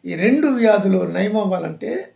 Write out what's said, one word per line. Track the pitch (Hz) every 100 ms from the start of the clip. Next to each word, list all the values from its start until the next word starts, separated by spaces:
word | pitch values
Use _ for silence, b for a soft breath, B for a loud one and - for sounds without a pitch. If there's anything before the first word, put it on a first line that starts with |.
ఈ | 175
రెండు | 165 196 285 302
వ్యాధులు | 247 226 202 190 190
నయం | 175 175 202 214
అవ్వాలంటే | 196 185 165 160 214 359 -